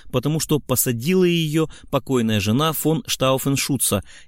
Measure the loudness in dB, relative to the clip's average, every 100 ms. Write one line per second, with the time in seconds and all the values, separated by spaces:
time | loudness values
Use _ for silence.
0 | -6 -4 -2 -2 0 -2 0 -2 0 -2
1 | 0 2 2 2 0 0 -2 -4 -6 -4
2 | 0 0 2 2 2 2 0 0 0 0
3 | -2 -2 0 0 0 -2 0 -2 0 -2
4 | -4 -14